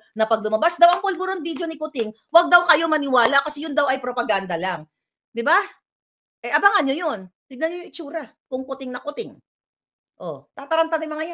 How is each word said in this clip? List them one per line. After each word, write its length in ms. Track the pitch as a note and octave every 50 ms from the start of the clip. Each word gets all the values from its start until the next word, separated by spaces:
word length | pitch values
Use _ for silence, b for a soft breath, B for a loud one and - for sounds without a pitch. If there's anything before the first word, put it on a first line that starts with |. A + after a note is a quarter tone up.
| b b
na 160 | b G#3+ A3 A3
pag 160 | A3+ G#3+ G3+
lumabas 320 | G#3+ G#3+ G#3+ D4+ F4 F4
daw 160 | - E4+ F4
ang 80 | F4 F#4+
polboron 400 | G4+ G4 F4 D#4+ F#4 F#4 F#4+ F4+
video 240 | C#4 E4 D#4 C4 E4
ni 160 | D#4+ D#4+ -
Kuting, 320 | D#4 D4+ - C4 G#3+ G#3+ - _ _ _
wag 240 | D4+ E4+ E4+ C#4+
daw 160 | F4+ F4 F4 -
kayo 160 | F4 E4 E4 D#4+
maniwala 500 | D#4 D4 C#4+ C#4 B3+ B3 A3+ B3 C#4+ C#4
kasi 240 | C#4 D4 D4 C#4+ D#4
yun 80 | D#4
daw 160 | C4+ D4 C#4+ C4+
ay 80 | C4
propaganda 640 | - - B3 A#3 B3+ A3+ G#3+ G3+ F#3+ F#3+ F3+ E3+ E3
lang. 240 | F3+ F3+ F3 D#3 D#3 _ _ _ _ _ _ _ _ _
Di 80 | - A#3
ba? 160 | A3+ C#4+ E4+ G4+ F#4+ - - _ _ _ _ _ _ _ _ _ _ _ _ _ -
Eh, 80 | A#3+
abangan 320 | C#4+ D#4+ G4+ G4+ G#4 F#4 C#4+
nyo 120 | C4+ C#4
yun. 240 | E4+ F4+ D4+ A#3 F#3+ F#3+ F3+ _ _ _ -
Tignan 240 | C4+ B3 D#4+ E4
nyo 60 | F4 F4+
yung 80 | E4+ C4
itsura. 360 | - - D4+ C#4 D4+ D#4+ B3+ - _ _ _ -
Kung 160 | C4 C4 C4 C4
kuting 240 | C4+ C4+ C4+ B3+
na 80 | B3 -
kuting. 380 | - C#4+ C#4+ C#4 F#3+ B2+ F#2 - _ _ _ _ _ _ _ _ _ _ _ _ _ _ _ -
Oh, 240 | F3+ E3+ C#3+ C3+ - _
tataranta 480 | - - C#4 C#4 D#4+ D#4+ D#4+ D#4+ E4 D4+
ng 120 | D#4 D4+ D4+
mga 100 | D#4 D#4+ F4